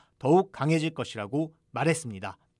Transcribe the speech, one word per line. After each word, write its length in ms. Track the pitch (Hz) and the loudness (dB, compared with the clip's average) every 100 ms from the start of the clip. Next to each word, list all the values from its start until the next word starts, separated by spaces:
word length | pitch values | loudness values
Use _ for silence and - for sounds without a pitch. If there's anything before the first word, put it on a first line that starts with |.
| _ _ | _ _
더욱 320 | 131 175 190 | 4 4 4
강해질 400 | - 139 160 156 | -2 0 2 0
것이라고 640 | 156 123 110 104 139 156 - _ | -4 -8 -8 -4 -4 -4 -8 _
말했습니다. 640 | 117 147 160 120 98 95 - _ _ | 0 0 0 -4 -8 -10 -12 _ _